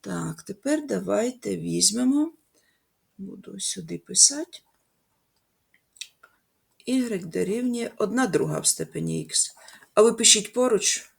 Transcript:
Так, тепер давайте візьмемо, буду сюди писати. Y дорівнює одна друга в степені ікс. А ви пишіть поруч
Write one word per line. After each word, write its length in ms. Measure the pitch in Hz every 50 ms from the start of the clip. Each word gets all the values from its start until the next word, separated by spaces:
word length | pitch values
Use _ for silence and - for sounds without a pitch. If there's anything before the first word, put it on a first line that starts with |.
Так, 420 | - 202 180 170 165 160 160 - -
тепер 440 | - 190 _ _ 269 302 311 302
давайте 680 | 277 208 185 185 180 202 208 226 254 254 240 - 214 190
візьмемо, 720 | 165 - 85 - 170 175 - 202 240 254 254 277 294 302 330 320 _ _ _ _ _ _ _ _ _ _ _ _ _ _ _ _
буду 420 | - 196 190 - 196 - - - 196
сюди 380 | - - - 196 170 160 170
писати. 600 | 165 _ - 185 - - - 277 294 339 _ - - _ _ _ _ _ _ _ _ _ _ _ _ _ _ _ _ _ _ _ _ _ _ _ _ _ _ _ - - - _ _ - _ _ _ _ _ _ _ _ _ _ _ -
Y 380 | - 254 262 247 233 214 185 170
дорівнює 680 | 165 - 185 180 185 202 240 247 247 240 233 233 233 -
одна 300 | - 220 190 214 254 262
друга 320 | 214 165 - - 156 151 -
в 80 | -
степені 540 | - - - 80 - - 82 82 82 82 80
ікс. 340 | - - - - - - - - - - - - - _ _
А 80 | 214
ви 120 | 214 233 220
пишіть 400 | 226 233 - - 214 202 - -
поруч 560 | 240 254 254 226 196 - - - - - - _